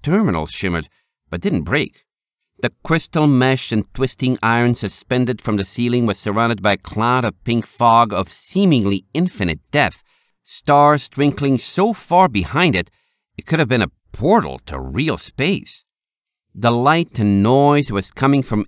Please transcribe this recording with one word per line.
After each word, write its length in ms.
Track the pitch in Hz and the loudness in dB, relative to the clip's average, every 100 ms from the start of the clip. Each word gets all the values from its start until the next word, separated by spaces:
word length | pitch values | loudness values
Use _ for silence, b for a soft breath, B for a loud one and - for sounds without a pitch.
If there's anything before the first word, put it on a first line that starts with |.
terminal 420 | 143 196 190 82 76 | -2 0 0 -2 -6
shimmered, 440 | - 95 85 76 _ _ _ _ | -6 -4 -4 -8 _ _ _ _
but 120 | 87 | -6
didn't 220 | 202 113 | -4 -4
break. 420 | 71 135 - _ _ _ _ _ _ _ | -2 -4 -4 _ _ _ _ _ _ _
The 120 | 123 - | -6 -6
crystal 420 | - 160 - 160 151 | -2 -2 -2 0 2
mesh 460 | 131 131 131 - | 4 2 0 -2
and 200 | 110 - - | -4 -4 -4
twisting 420 | 131 - 127 123 | -6 -2 -4 -2
iron 320 | 113 117 120 120 | 0 2 2 0
suspended 640 | 101 - - 127 123 113 | -6 -8 -4 -2 -2 -4
from 160 | - 104 | -2 -4
the 80 | 95 | -4
ceiling 400 | - 120 123 117 | -4 -2 0 0
was 140 | 98 | -2
surrounded 420 | 107 104 117 107 | -4 -2 -2 0
by 120 | 101 | -2
a 40 | 98 | -2
cloud 480 | - 107 117 127 117 | -4 -4 0 0 -2
of 180 | - | -6
pink 220 | - 117 - | -4 -4 -4
fog 480 | - 120 113 113 | 0 4 4 4
of 160 | 95 98 | 0 -6
seemingly 760 | - - 185 196 131 101 98 - | -10 -8 0 2 2 0 -4 -4
infinite 460 | 151 180 - 92 76 _ | -4 -4 -4 -4 -6 _
depth, 320 | 147 117 - _ _ _ _ | -2 -2 -4 _ _ _ _
stars 640 | - - - 143 147 147 - | -20 -6 2 4 4 2 -2
twinkling 480 | - 143 143 143 127 | -2 -2 0 -2 -2
so 360 | - - 214 | -2 -2 -2
far 340 | 208 - 175 185 | -2 -2 2 4
behind 480 | 104 80 135 175 92 | 2 0 0 0 0
it, 160 | 92 _ _ _ _ - | -4 _ _ _ _ -14
it 80 | - | -2
could 140 | 165 | 0
have 100 | 123 | 2
been 120 | 123 | 0
a 100 | 92 _ _ | -2 _ _
portal 480 | - 131 226 78 64 - | -4 2 2 0 -8 -12
to 140 | 65 | -10
real 380 | 65 80 156 - | -6 -4 -4 -4
space. 680 | - - 156 185 - - _ _ _ _ _ _ _ | -8 -6 -4 -4 -8 -20 _ _ _ _ _ _ _
The 180 | 98 120 | -4 -2
light 460 | 120 135 165 170 - | 2 2 0 -2 0
and 220 | 104 98 | 2 4
noise 500 | 107 135 143 147 139 | 4 4 4 2 0
was 200 | 101 - | -4 -6
coming 320 | - 135 143 | 0 2 2
from 220 | 131 107 | 0 -4